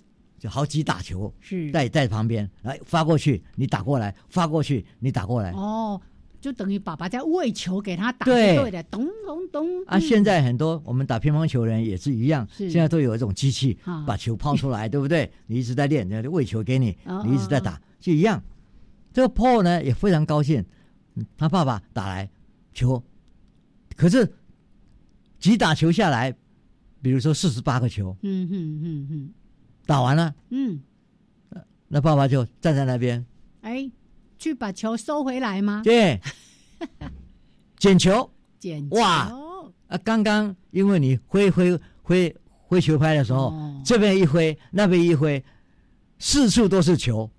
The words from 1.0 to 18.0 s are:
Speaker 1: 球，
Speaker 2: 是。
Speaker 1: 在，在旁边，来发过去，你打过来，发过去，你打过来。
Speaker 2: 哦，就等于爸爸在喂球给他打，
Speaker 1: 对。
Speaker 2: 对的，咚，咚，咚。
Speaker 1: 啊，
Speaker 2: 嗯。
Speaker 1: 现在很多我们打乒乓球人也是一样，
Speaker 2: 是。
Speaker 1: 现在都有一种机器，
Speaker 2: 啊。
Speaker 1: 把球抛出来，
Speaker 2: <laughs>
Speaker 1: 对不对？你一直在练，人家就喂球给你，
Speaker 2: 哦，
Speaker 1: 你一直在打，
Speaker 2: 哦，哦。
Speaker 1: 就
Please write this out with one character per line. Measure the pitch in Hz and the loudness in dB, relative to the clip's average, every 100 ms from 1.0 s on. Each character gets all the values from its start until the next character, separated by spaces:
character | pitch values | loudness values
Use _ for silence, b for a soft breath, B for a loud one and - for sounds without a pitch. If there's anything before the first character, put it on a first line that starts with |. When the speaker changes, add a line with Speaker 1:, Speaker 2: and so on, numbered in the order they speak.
Speaker 1:
球， | 98 90 101 - | -6 -8 -10 -12
Speaker 2:
是。 | - 185 151 | -10 -8 -4
Speaker 1:
在， | 156 123 | -2 0
在 | 156 123 | 0 0
旁 | 110 | -2
边， | 113 113 101 - | -2 -2 -6 -10
来 | 120 143 | -12 -12
发 | - 170 | -4 0
过 | 156 156 | 2 2
去， | 151 110 b | 2 -2 b
你 | - 131 | -6 -4
打 | 104 | -2
过 | 101 135 | -2 -2
来， | 101 - b | -4 -8 b
发 | 180 165 | -2 0
过 | 156 | 0
去， | 143 127 - b | 0 -2 -4 b
你 | 131 | -4
打 | 117 | -4
过 | 92 120 | -4 -4
来。 | 92 | -4
Speaker 2:
哦， | 95 208 220 220 196 b b - - | -6 -6 -6 -6 -8 b b -20 -14
就 | 277 | -12
等 | 247 196 | -6 -4
于 | 196 | -4
爸 | 196 | -6
爸 | 156 180 | -8 -6
在 | 247 | -6
喂 | 311 359 262 | -2 0 -2
球 | - 175 190 | -4 -4 -6
给 | 202 | -4
他 | 175 233 | -4 -4
打， | 247 | -2
Speaker 1:
对。 | 254 247 208 | 2 4 6
Speaker 2:
对 | 151 131 | 4 2
的， | 180 | -4
咚， | 165 202 294 440 | -8 -6 -6 -6
咚， | 392 311 370 | -10 -10 -8
咚。 | 294 330 359 | -6 -4 -6
Speaker 1:
啊， | 381 190 | 0 0
Speaker 2:
嗯。 | |
Speaker 1:
现 | 320 220 | 4 4
在 | 202 180 | 4 4
很 | 127 | 2
多 | 120 160 160 | 0 -2 -4
我 | 151 | -4
们 | 127 | -4
打 | 135 117 | -2 -2
乒 | 151 | 0
乓 | 151 160 | 2 0
球 | 127 | 0
人 | 113 113 | 0 0
也 | 110 92 | -2 -4
是 | 143 | -2
一 | 117 131 | 0 0
样， | 147 107 | 0 -4
Speaker 2:
是。 | - 190 | -8 -2
Speaker 1:
现 | 165 | 0
在 | 156 | 2
都 | 165 | 2
有 | 127 | 0
一 | 113 | 0
种 | 113 | -4
机 | 92 135 | 0 -2
器， | - 131 - | 0 -2 -4
Speaker 2:
啊。 | - 165 | -8 -8
Speaker 1:
把 | 143 | -6
球 | 104 120 | -4 -4
抛 | 110 139 | -4 -2
出 | 139 135 | -2 -2
来， | 110 110 | -4 -4
Speaker 2:
<laughs> | |
Speaker 1:
对 | 143 | -2
不 | 139 | 0
对？ | 165 101 b b | 0 -2 b b
你 | 117 | -6
一 | |
直 | 120 | -4
在 | 127 143 | -2 0
练， | 147 92 | 0 -2
人 | |
家 | 110 | -6
就 | 123 | -4
喂 | 170 | -2
球 | 120 110 | -2 -4
给 | 90 131 | -2 0
你， | 117 - | 0 -4
Speaker 2:
哦， | - - | -8 -6
Speaker 1:
你 | 110 | 0
一 | 131 | 0
直 | 104 | 0
在 | 139 | -2
打， | 95 | -2
Speaker 2:
哦， | 78 | -10
哦。 | _ | _
Speaker 1:
就 | _ | _